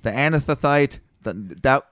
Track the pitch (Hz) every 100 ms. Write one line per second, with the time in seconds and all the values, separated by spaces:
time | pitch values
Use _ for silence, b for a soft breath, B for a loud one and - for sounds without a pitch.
0 | 113 107 147 156 139 147 147 143 143 -
1 | _ _ - 92 98 82 131 139 -